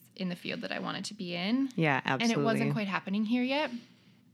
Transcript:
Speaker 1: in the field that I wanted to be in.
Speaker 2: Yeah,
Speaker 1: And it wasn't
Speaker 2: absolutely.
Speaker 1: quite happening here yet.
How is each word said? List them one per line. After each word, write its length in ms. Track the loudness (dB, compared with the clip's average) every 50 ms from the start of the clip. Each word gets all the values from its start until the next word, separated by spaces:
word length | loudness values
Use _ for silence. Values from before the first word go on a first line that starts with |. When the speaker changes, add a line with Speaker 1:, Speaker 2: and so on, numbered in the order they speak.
| -18 -20 _
Speaker 1:
in 140 | -6 -4 -4
the 80 | -4
field 240 | -4 -4 -6 -4 -4
that 100 | -4 -4
I 80 | -4 -4
wanted 260 | -4 -4 -4 -4 -6
to 80 | -8 -8
be 200 | -8 -8 -6 -4
in. 360 | -2 0 0 2 2 0 0 0
Speaker 2:
Yeah, 260 | 2 4 4 4 4 2
Speaker 1:
And 180 | 0 0 2
it 160 | 2 2 2 4
wasn't 80 | 4
Speaker 2:
absolutely. 240 | 4 2 2 2 2
Speaker 1:
quite 140 | 2 0 0
happening 380 | 0 -2 -2 -2 -2 -2 0 2
here 180 | 2 2 2
yet. 300 | 2 2 2 0 0 -2 -4 -10 -12 -16 -20 -20 _ -20 -20 -20 _ -20